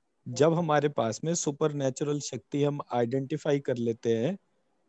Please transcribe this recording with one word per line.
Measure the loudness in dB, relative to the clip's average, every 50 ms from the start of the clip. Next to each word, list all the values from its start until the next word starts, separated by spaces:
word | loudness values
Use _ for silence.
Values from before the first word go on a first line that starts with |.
| _ _ _ _ _ -10
जब | 2 4 4 4 4
हमारे | 2 2 2 2 2 2 2
पास | 0 0 -2 -2 -2 -4 -4
में | -4 -2
सुपरनैचुरल | -2 -2 -4 -2 0 -2 0 0 0 -2 -2 -2 -2 -4 -2 -2 -4
शक्ति | -4 -6 -10 -10 -10 _ -2 0
हम | 0 0 0 -2 -6 -4
आइडेंटिफाई | 0 0 0 2 0 -2 -2 -2 -6 -4 0 0 0 0
कर | 0 -2 -2
लेते | 0 0 -2 -2 0 0 0 2
हैं, | 2 0 -2 -4 -6 _ _ _ _ _ _ _ _ _